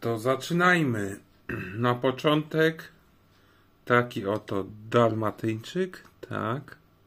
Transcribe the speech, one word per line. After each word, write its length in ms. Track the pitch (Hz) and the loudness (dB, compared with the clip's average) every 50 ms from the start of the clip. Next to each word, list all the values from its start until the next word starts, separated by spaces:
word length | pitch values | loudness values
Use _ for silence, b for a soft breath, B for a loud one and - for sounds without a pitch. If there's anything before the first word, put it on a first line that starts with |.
to 180 | - 117 117 110 | -4 -4 -4 -2
zaczynajmy. 1000 | 110 131 131 131 - - 165 175 180 180 180 170 151 127 113 104 101 98 101 - - _ _ _ _ | 0 0 0 0 -2 -2 0 4 4 4 6 4 4 2 0 0 -2 -4 -6 -8 -14 _ _ _ _
<clears throat> 400 | - 117 101 90 92 98 113 120 | -10 -8 -8 -8 -8 -4 0 2
Na 80 | 123 123 | 2 2
początek 1000 | 123 135 131 127 - - 156 151 156 151 156 - 156 160 160 160 165 - - - _ _ _ _ _ _ b b b b b b b b b b _ - | 2 2 0 0 2 2 2 2 2 0 -2 0 2 2 2 0 -2 -12 -18 -20 _ _ _ _ _ _ b b b b b b b b b b _ -2
taki 420 | - 120 123 120 120 - 120 98 | 2 2 2 2 2 -4 -4 -2
oto 380 | 98 107 104 - - 107 98 92 101 107 107 107 113 | -2 -2 -2 -4 -4 -4 -4 -4 -6 -10 -16 -6 2
dalmatyńczyk, 1120 | 120 120 117 113 110 110 110 104 - - - 110 110 110 - - - 180 190 180 185 - - - _ - - - | 4 6 6 6 4 2 -2 -2 -2 -2 -2 -2 -2 -2 -6 -6 -4 -4 -4 -4 -6 -14 -20 -20 _ -18 -12 -8
tak. 480 | 107 104 104 110 123 147 - - - - _ _ _ _ _ | -6 -4 -4 -4 -4 -6 -8 -12 -18 -20 _ _ _ _ _